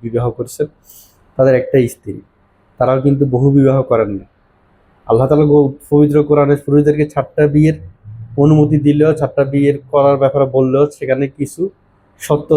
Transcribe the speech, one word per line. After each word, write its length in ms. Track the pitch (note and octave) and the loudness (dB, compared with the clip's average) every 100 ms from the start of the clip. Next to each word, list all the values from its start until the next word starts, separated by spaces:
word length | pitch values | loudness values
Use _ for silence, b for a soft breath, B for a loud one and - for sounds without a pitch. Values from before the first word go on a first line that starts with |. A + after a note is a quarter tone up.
বিবাহ 220 | A#2 A#2 A#2+ A2+ | -8 -6 -6 -6
করেছেন, 300 | A#2+ - D3+ _ b b b b _ - | -12 -8 -10 _ b b b b _ -2
তাদের 160 | C3+ B2+ | 2 2
একটাই 240 | B2+ C#3 A#2 | 0 0 0
স্ত্রী, 220 | - - - - _ _ _ _ _ | -6 -16 -16 -18 _ _ _ _ _
তারাও 180 | B2 C3 C#3 | -2 0 0
কিন্তু 180 | C#3 C3+ | 0 -2
বহু 140 | B2 C#3 C#3 | 0 2 2
বিবাহ 200 | C3+ C3+ C3 | 2 0 0
করেন 200 | A#2 G#2 G2 | -2 -2 -6
না। 60 | - _ _ _ _ _ _ _ - | -12 _ _ _ _ _ _ _ -4
আল্লাহ 180 | A2+ C3 | -2 2
তাআলা 160 | D3+ D3+ | 2 2
গো-, 200 | D3 C#3 C#3 - | 2 2 -4 -2
পবিত্র 280 | D3 D3 D3 D3 | 2 2 2 0
কোরআনে 260 | C#3+ C#3+ C#3+ - | 0 2 -2 0
পুরুষদেরকে 400 | C#3+ D3 D3 D3 | 0 2 0 -2
চারটা 300 | - C3+ - D3+ | -4 -6 -2 0
বিয়ের 240 | D3 D#3 D#3 - _ - - - - | 2 0 -2 -12 _ -20 -20 -12 0
অনুমতি 340 | D3 D3+ D3 D3+ C#3+ | 2 4 2 2 0
দিলেও, 240 | D3 D3+ D#3 | 2 0 0
চারটা 240 | C#3+ - C3+ | -4 -2 -2
বিয়ের 260 | C#3 C#3+ C#3+ - | 0 0 -2 -4
করার 260 | C#3+ C#3 C#3 | 0 2 2
ব্যাপারে 240 | C3+ C#3+ C3+ C3 | 0 0 -2 0
বললেও 280 | C3 C3 D3 - | 0 0 -2 -4
সেখানে 280 | C3 C3 C#3 C3+ | -6 -4 -4 -6
কিছু 240 | C#3+ - F#3+ - _ _ _ _ | -10 -6 -10 -10 _ _ _ _
শর্ত 280 | - D3 D3 | -4 -4 0